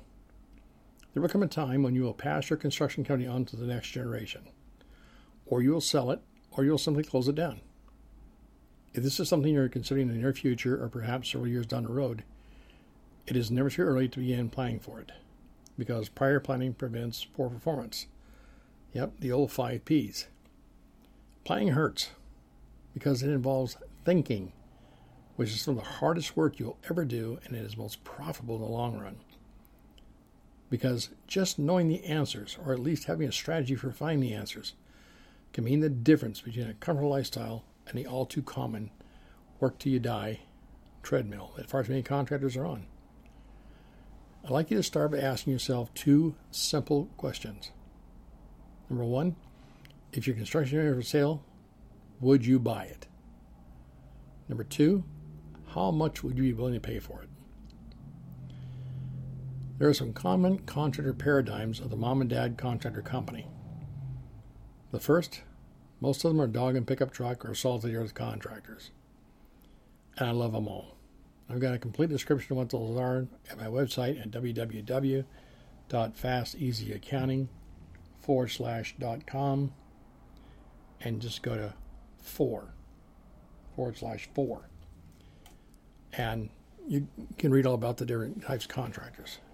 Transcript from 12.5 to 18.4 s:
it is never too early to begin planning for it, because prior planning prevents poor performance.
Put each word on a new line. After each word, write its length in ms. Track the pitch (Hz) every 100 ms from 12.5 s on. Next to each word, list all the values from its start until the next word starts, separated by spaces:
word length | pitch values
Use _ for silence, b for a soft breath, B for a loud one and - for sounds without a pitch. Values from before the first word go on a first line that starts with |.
| b b b b b - -
it 120 | - 127
is 160 | 110
never 180 | 123 135
too 120 | -
early 260 | 180 127 127
to 100 | 131
begin 320 | 127 123 117
planning 300 | - 123 113
for 180 | - -
it, 140 | - - - - - - - -
because 320 | 113 117 107
prior 320 | - 135 143
planning 340 | - 131 131
prevents 500 | 117 127 113 120 120
poor 240 | - - 127
performance. 600 | 120 165 147 117 - - - b b